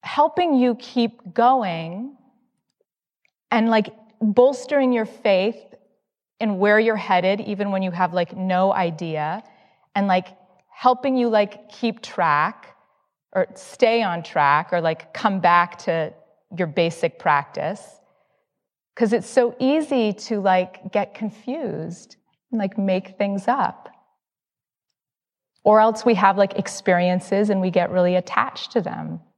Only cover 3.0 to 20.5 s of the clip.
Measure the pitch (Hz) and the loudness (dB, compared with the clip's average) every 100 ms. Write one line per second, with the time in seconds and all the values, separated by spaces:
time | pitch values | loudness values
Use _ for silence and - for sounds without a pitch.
3 | _ _ _ _ _ 233 226 220 214 - | _ _ _ _ _ 0 2 2 0 -8
4 | _ _ 214 202 254 277 - 294 262 240 | _ _ 0 4 4 4 -2 0 2 0
5 | 214 - 214 190 196 226 - - _ _ | -2 -2 2 2 0 -4 -18 -20 _ _
6 | _ _ _ _ 214 190 202 208 226 214 | _ _ _ _ -4 0 4 4 4 -2
7 | - 185 185 208 - 202 202 190 190 175 | 0 2 2 -2 -4 -6 -4 -4 -4 -2
8 | 180 175 170 220 185 180 190 - 175 156 | -2 -2 -4 -4 -2 0 0 0 -2 -4
9 | 170 156 151 185 - _ _ _ _ 202 | -6 -4 -6 -8 -12 _ _ _ _ -4
10 | 196 185 185 - _ _ _ - 254 254 | 0 0 -2 -20 _ _ _ 0 2 2
11 | 269 262 240 214 208 - - - 233 - | 0 0 0 0 0 -6 -20 -6 -6 -6
12 | - - 165 147 165 226 - _ _ _ | -12 -2 0 2 0 -4 -20 _ _ _
13 | _ _ _ 190 180 - - - 233 233 | _ _ _ -4 -4 -6 -20 0 2 2
14 | 208 170 160 160 143 147 160 175 165 160 | -2 -6 -6 0 2 2 0 -2 -2 -4
15 | - - 220 190 175 175 175 - - 165 | -10 -4 -4 0 2 4 2 -4 -6 -4
16 | 156 - _ _ _ 170 175 147 170 165 | -4 -10 _ _ _ -6 -4 0 -2 -2
17 | 165 - 170 147 139 - 147 208 - _ | -6 -2 0 0 -2 -8 -8 -8 -16 _
18 | _ _ _ _ _ _ _ _ _ - | _ _ _ _ _ _ _ _ _ -4
19 | 226 226 - - 240 240 262 302 302 269 | 0 0 0 0 0 0 0 0 0 0
20 | 214 202 - 214 196 | 0 -2 -6 -2 2